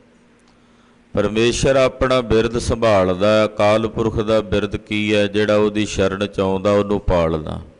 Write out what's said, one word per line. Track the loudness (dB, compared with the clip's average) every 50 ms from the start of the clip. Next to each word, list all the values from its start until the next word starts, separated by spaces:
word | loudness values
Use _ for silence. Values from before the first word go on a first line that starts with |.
| _ _ _ _ _ _ _ _ _ _ _ _ _ _ _ _ _ _ _ _ _ _ -4
ਪਰਮੇਸ਼ਰ | -2 -2 0 0 0 0 0 0 0 0 2 2
ਆਪਣਾ | 4 2 2 0 -2 -2 0 0 0
ਬਿਰਦ | 0 2 2 2 2 0 -2 -4
ਸੰਭਾਲਦਾ | -4 -4 -4 0 2 2 4 4 2 2 0 0 2 2 4 2
ਹੈ। | 2
ਅਕਾਲ | 0 0 0 2 2 2 2 0 -2
ਪੁਰਖ | -4 -4 -4 -2 -2 -2
ਦਾ | -2 0 0 0
ਬਿਰਦ | 0 -2 -2 -4 -4 -4 -6
ਕੀ | -10 -8 -6 -4 -2 0 0 2
ਹੈ? | 2 0
ਜਿਹੜਾ | 0 0 0 0 2 2
ਉਹਦੀ | 2 2 2 0 -2 -4
ਸ਼ਰਨ | -2 -2 0 0 0 0 -2 -4
ਚ | -4 -2 -2
ਆਉਂਦਾ, | -2 -2 -2 -2 0 2 2
ਉਹਨੂੰ | 2 2 0 -2 -4
ਪਾਲਦਾ। | -2 0 0 0 0 0 -2 -4 -6 -8 -10 -10 -12 -16 -20 _